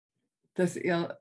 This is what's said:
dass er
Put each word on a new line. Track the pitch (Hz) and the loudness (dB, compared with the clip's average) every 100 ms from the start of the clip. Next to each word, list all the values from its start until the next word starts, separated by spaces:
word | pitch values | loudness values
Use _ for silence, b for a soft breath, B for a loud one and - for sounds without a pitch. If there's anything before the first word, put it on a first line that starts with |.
| _ _ _ _ _ | _ _ _ _ _
dass | - 180 - | 0 0 0
er | 190 170 170 - | 0 0 -2 -6